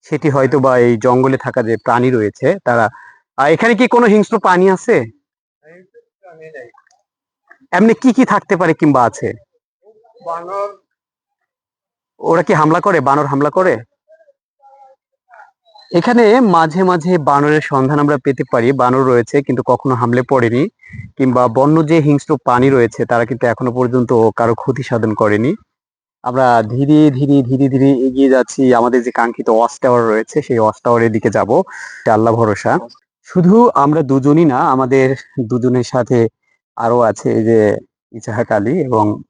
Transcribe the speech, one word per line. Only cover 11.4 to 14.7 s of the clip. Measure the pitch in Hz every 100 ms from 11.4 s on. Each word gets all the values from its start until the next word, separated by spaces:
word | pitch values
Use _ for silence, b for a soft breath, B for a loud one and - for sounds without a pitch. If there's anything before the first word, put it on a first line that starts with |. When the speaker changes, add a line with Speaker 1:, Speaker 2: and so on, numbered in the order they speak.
| _ _ _ _ _ _ _ _
Speaker 1:
ওরা | - 165
কি | 165
হামলা | 170 156 170
করে? | 202 170
বানর | 135 139 139
হামলা | 135 147
করে? | 185 185 113 113 _ _ _ 587 _ _ _ 381